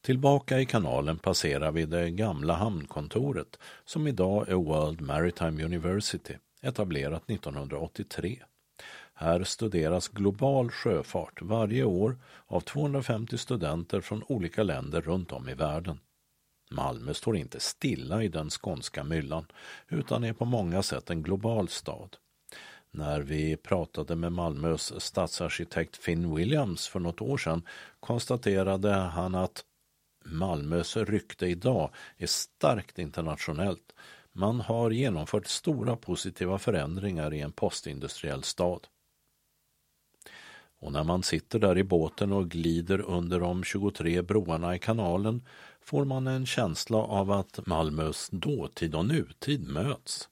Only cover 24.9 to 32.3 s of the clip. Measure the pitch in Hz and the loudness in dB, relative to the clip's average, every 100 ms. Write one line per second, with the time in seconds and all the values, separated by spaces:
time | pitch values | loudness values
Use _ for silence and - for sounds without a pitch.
24.9 | - - - 87 - 85 - 85 - 80 | -6 -4 -2 -2 -2 -4 -4 -4 -4 -4
25.9 | - - 82 85 78 92 151 117 82 - | -4 -2 0 0 0 2 2 0 -4 -6
26.9 | 95 85 - 113 143 - 82 - - - | -4 -4 -4 -4 -2 0 -2 -4 -18 -20
27.9 | _ - 120 - 127 107 98 95 95 101 | _ -2 -2 0 0 4 4 4 4 4
28.9 | 98 92 82 90 92 92 - - _ _ | 4 2 0 0 0 -2 -4 -18 _ _
29.9 | _ _ _ - 80 190 170 147 85 85 | _ _ _ -8 -2 0 0 0 0 0
30.9 | 113 101 104 - - 90 87 117 117 73 | -2 0 0 -2 -4 -2 0 2 2 0
31.9 | - - _ 85 | -6 -20 _ -4